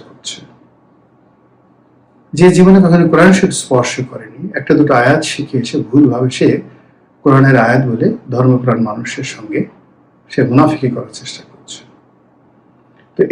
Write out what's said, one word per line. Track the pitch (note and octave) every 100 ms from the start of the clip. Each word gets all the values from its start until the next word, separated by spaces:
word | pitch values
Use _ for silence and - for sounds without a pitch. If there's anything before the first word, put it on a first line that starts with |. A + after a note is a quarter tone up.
| -
করছে। | - - - - _ _ _ _ _ _ _ _ _ _ _ _ _ _ _ _ _ _
যে | C#3+ F3+ F3+
জীবনে | F#3 F#3+
কখনো | E3+ F3 E3
কোরআন | D#3 F#3+ F#3+
শরীফ | F#3+ -
স্পর্শ | - B2+ B2 - B2+
করেনি, | - A2 B2 F#3 -
একটা | - D3+
দুটো | C#3+ B2+
আয়াত | A#2+ - -
শিখে | - C#3 B2+
এসে | - D3+ -
ভুলভাবে | C#3+ C#3 A#2+ B2+ -
সে | C#3 - - - _ _ _ _
কোরআনের | C#3+ C3+ C3+ B2
আয়াত | A2+ C3 B2+
বলে | A#2 G3 - -
ধর্মপ্রাণ | A#2+ B2+ B2 B2 A2+ A2
মানুষের | A#2 A#2+ - C3
সঙ্গে | - G#2+ G2+ - _ _ _ _ _ _
সে | - B2
মুনাফিকি | B2+ D#3 - B2+
করার | - - -
চেষ্টা | - - -
করছে। | _ - - - _ _ _ _ _ _ _ _ _ _ _ _ -
তো | -